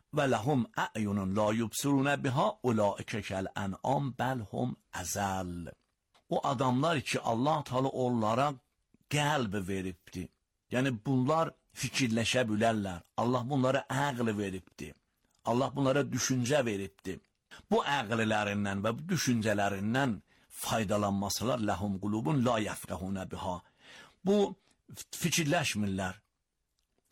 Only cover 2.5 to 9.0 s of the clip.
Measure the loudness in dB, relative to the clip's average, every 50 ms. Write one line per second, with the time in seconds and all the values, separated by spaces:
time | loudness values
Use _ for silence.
2.5 | -2 0 0 2 4 4 4 2 2 -2 -6 -6 -6 -6 -4 -4 -4 -4 -4 -4
3.5 | -6 -6 -6 -6 -6 -4 -2 0 0 0 0 -2 -4 -4 -2 -2 -2 -4 -6 -6
4.5 | -4 -4 -4 -4 -4 -8 _ _ -12 -10 -8 -4 -2 -2 -2 -2 -2 -2 -4 -6
5.5 | -8 -8 -10 -12 -14 _ _ _ _ _ _ _ _ _ _ _ -4 -2 0 0
6.5 | 0 0 0 2 2 2 2 2 0 0 -2 -2 -4 -2 0 0 0 2 2 2
7.5 | 0 0 -2 -2 -2 0 0 0 0 0 0 2 2 2 2 2 2 2 2 0
8.5 | -2 -6 _ _ _ _ _ _ _ _